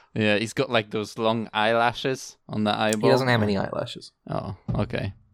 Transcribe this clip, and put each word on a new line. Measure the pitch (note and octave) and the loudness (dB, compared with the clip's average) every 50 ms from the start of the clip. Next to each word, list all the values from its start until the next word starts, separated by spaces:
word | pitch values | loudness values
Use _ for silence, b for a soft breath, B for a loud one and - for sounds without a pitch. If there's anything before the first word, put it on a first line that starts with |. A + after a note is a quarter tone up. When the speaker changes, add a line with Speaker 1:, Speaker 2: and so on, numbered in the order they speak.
| B B B | B B B
Speaker 1:
Yeah, | A2+ A2 G#2+ G#2 G2+ | 0 2 2 4 2
he's | A2+ G#2+ - | 2 -2 -2
got, | - C3+ - | -2 -2 0
like, | B2 A#2 G#2+ G#2 | 0 0 0 0
those | A2 A2 G#2 G2 - - | -4 -6 -6 -6 -6 -2
long | A2+ A2 A2+ A#2 A2 - - | 0 0 2 0 -2 -4 -2
eyelashes | G#2+ G#2+ A2 A#2 A#2 A#2 A#2+ A#2 - - C#3 C3+ C3 - - - _ _ - | 0 2 2 4 4 2 2 0 0 -4 -4 -4 -4 -8 -16 -18 _ _ -8
on | - G#2+ G#2+ | -4 -2 0
that | G#2 G#2 A2 | 0 2 2
eyeball. | A2 G#2+ G#2 G#2+ A2 B2+ | 2 2 2 2 4 4
Speaker 2:
He | C3 | 4
doesn't | B2+ C3 B2+ | 4 4 4
have | A#2+ A2+ G#2+ | 2 2 4
any | G#2 G2+ F#2+ | 2 0 0
eyelashes. | - - - - - - - - - - _ _ _ - | -2 -4 -4 -6 -6 -6 -8 -14 -16 -18 _ _ _ -8
Speaker 1:
Oh, | - - - - G2 - _ - A2+ A2 | -6 -6 -6 -6 -10 -12 _ -4 -2 -2
okay. | G#2+ G2+ - - - G2+ - - _ _ | -2 -2 -4 -6 -6 -6 -8 -10 _ _